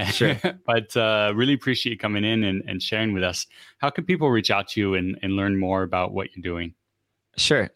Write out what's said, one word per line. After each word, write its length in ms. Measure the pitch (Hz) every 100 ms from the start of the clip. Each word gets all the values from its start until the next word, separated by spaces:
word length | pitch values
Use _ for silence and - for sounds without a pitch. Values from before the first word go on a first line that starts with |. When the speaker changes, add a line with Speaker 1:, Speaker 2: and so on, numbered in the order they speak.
| 95
Speaker 1:
Sure. 280 | - 113 120 185
Speaker 2:
<laughs> 140 | - -
But, 300 | 113 107 120
uh, 380 | 110 107 104 104
really 180 | 131
appreciate 380 | 143 - 120 123
you 60 | 110
coming 260 | 110 104
in 200 | 107 113
and, 200 | 104 95 -
and 140 | 92
sharing 320 | - 110 110
with 100 | 98
us. 240 | 90 87 - - - -
How 100 | 143
can 160 | - 165
people 240 | 175 151
reach 220 | 117 104
out 180 | 101 101
to 100 | -
you 140 | 101
and, 240 | 95 92 95
and 140 | 98 98
learn 220 | 98 98
more 240 | 92 95
about 320 | 92 92 92
what 160 | 98 98
you're 100 | 92
doing? 320 | 87 85 85 - _ _ _ _ _ -
Speaker 1:
Sure. 320 | - 143 98